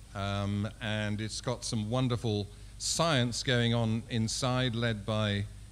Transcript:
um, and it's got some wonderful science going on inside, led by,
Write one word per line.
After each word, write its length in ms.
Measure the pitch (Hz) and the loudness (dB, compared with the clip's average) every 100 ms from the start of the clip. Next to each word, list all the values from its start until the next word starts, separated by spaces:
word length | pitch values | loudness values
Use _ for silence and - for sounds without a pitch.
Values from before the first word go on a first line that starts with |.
| - | -12
um, 540 | 101 98 101 101 101 107 - | -6 -2 0 0 0 -2 -4
and 400 | 113 107 104 104 | -4 -2 -2 -2
it's 200 | 110 - | -4 -6
got 220 | - 117 | -4 -4
some 260 | - 117 107 | -2 -2 0
wonderful 560 | 123 131 120 120 104 95 - - - | 0 2 2 0 0 -2 -8 -16 -8
science 640 | - - 165 139 120 110 | -2 2 4 4 4 0
going 320 | - 123 117 | 2 4 4
on 280 | 117 113 113 - | 4 2 0 0
inside, 680 | 120 110 - 127 127 127 | 0 0 0 0 2 0
led 300 | 113 117 107 | 0 0 0
by, 400 | 98 107 107 101 104 - - | 0 0 2 0 -2 -8 -16